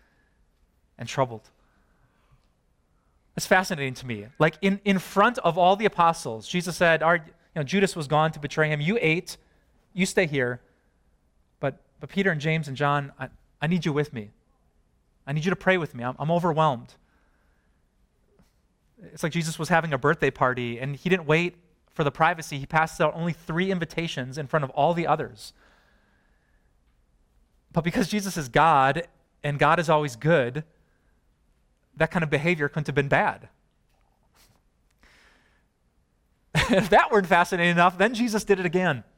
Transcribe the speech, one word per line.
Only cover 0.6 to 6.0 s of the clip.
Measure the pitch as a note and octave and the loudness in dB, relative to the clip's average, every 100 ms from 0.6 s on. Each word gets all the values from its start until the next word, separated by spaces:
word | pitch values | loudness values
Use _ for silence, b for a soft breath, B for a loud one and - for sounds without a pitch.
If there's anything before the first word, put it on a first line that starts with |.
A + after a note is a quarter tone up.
| _ _ _ - | _ _ _ -16
and | A#2 | -8
troubled." | - B2+ A2+ - _ _ _ _ _ _ _ _ _ _ _ _ _ _ _ _ _ _ - | -4 -4 -6 -18 _ _ _ _ _ _ _ _ _ _ _ _ _ _ _ _ _ _ -8
That's | - | 0
fascinating | F#3 F#3 D#3+ C3+ | 2 2 -4 -6
to | B2 B2+ | -6 -10
me. | G#2+ G#2 - | -10 -8 -2
Like, | D#3+ - | -2 0
in, | G3 G3 | -2 -2
in | G#3 F#3+ | 0 -2
front | - F#3+ A3 A3 | 0 2 2 4
of | E3 E3 | 0 4
all | F3+ G3+ | 4 4
the | G#3+ | 0
apostles, | - | 2